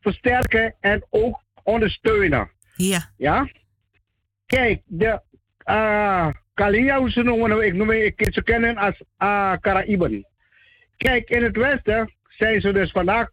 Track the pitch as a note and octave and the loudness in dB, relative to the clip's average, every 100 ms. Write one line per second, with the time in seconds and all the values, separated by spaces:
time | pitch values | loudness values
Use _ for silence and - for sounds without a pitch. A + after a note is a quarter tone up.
0 | G#3 - B3 B3 - A3 A3+ - G3+ G3+ | -4 -2 0 0 0 -2 -2 -2 -2 -2
1 | - G#3+ A#3 G#3+ _ _ - A3+ G#3+ - | -2 -2 -2 -4 _ _ -2 0 -2 -2
2 | A3+ G#3+ F#3+ C3 G2 _ _ - F#3 F#3 | 0 0 0 -2 -4 _ _ -4 -2 -2
3 | D#3 _ C3+ G3 C#4 - _ _ _ _ | -6 _ -2 0 -2 -10 _ _ _ _
4 | _ _ _ _ _ B3+ A#3+ F#3 _ E3+ | _ _ _ _ _ 0 0 -2 _ -2
5 | A3 G#3 _ _ _ _ - G#3+ A3 G#3 | -2 -2 _ _ _ _ -4 0 0 0
6 | G#3 F#3 D#3+ - _ - - G#3 C4 C#4 | 0 0 0 -4 _ -2 0 2 2 2
7 | B3+ - A#3+ A3+ A3+ G#3+ G#3+ F3 A3 A3+ | 0 0 2 2 2 2 0 0 0 2
8 | G#3+ - - F3+ - A#3 A#3 A3+ G3+ - | 0 0 -2 -2 0 0 0 0 -4 -4
9 | - _ G3 G3+ G3 F3+ G3+ F#3+ G3 G3+ | -14 _ -2 0 0 0 0 0 0 0
10 | D#3+ G#2 - _ _ _ _ _ _ _ | 0 -2 -10 _ _ _ _ _ _ _
11 | C4 B3 A3+ A#3+ A#3 G3 B3+ C4+ - A3 | 0 0 0 -2 0 0 0 0 0 -2
12 | A3 _ _ - A3 G#3+ F#3+ G3 F3+ F#3 | -2 _ _ -2 0 2 2 0 0 0
13 | F3 A3+ A3 | 0 0 -2